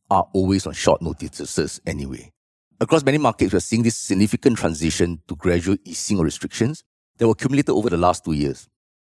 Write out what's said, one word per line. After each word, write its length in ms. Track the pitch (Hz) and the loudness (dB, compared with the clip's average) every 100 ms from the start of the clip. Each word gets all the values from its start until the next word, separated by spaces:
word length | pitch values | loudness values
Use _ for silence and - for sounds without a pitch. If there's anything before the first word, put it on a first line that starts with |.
| - | 0
are 180 | 95 - | 0 2
always 340 | 95 92 98 80 | 0 2 0 -2
on 60 | |
short 280 | - - - | -2 2 2
notices 800 | 80 76 76 - 71 - 76 - - | 0 -8 -10 -12 -6 -4 -4 -6 -8
anyway. 460 | 71 67 60 - _ _ _ _ - | -8 -8 -12 -16 _ _ _ _ -6
Across 240 | 117 160 | 0 2
many 140 | 135 151 | 2 2
markets, 340 | 131 - 92 | 2 2 2
we 40 | 95 | 0
are 20 | |
seeing 240 | - 117 | 0 0
this 100 | 113 | 2
significant 640 | - - 95 107 120 139 113 | 0 -2 2 2 2 0 2
transition 640 | 85 76 80 - 87 82 - | -2 -2 -2 0 0 -2 -10
to 80 | 80 | -4
gradual 400 | 90 87 90 95 | 0 0 0 -2
easing 340 | - 82 - 98 | -4 -10 -4 0
of 60 | |
restrictions 580 | 80 - 73 - 113 160 - _ _ - | 0 -2 -6 -2 -2 -4 -14 _ _ 0
that 80 | 113 | 2
were 60 | |
accumulated 380 | 110 131 139 - | 2 0 0 2
over 180 | 101 110 | 0 0
the 80 | 85 | 2
last 280 | 87 90 | 2 2
two 80 | 87 | -2
years. 340 | 76 71 65 - _ _ _ | -2 -2 -4 -12 _ _ _